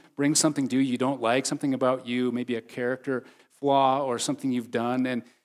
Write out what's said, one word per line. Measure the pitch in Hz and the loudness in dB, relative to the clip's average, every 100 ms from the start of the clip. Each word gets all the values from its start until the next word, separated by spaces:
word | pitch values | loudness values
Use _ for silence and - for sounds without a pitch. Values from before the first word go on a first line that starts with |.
| - - | -18 -2
brings | 143 151 | 2 4
something | 160 147 127 | 2 0 0
to | 127 | 2
you | |
you | 135 120 | 0 0
don't | 127 135 | -2 0
like, | 113 127 135 | 2 2 0
something | 143 143 | -2 -2
about | 131 131 127 120 | 0 0 0 -2
you, | 123 127 | -2 0
maybe | 120 123 117 | -2 -4 -6
a | |
character | - - 123 127 139 127 - - _ | -6 -6 -4 -4 -4 -4 -6 -18 _
flaw | _ 143 139 135 135 | _ 2 4 4 2
or | 135 117 | 0 -2
something | 131 131 135 | -2 -2 -2
you've | 123 110 | -2 -2
done. | 120 120 127 127 | -4 -2 0 -2
And, | 123 - _ | -4 -8 _